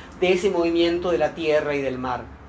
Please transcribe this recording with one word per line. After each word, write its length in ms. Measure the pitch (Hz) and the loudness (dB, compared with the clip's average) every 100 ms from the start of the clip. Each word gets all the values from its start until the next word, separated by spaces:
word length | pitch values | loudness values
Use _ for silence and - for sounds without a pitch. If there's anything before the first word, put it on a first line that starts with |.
| - - | -18 -2
de 120 | 180 | 2
ese 160 | 185 202 | 2 2
movimiento 600 | 175 170 170 170 170 180 | 2 2 2 2 2 0
de 80 | 165 | 0
la 160 | 151 | 0
tierra 400 | 143 156 151 147 | 0 0 2 2
y 80 | 143 | -2
del 160 | 135 127 | -2 -4
mar". 260 | 127 123 113 - | -4 -6 -8 -16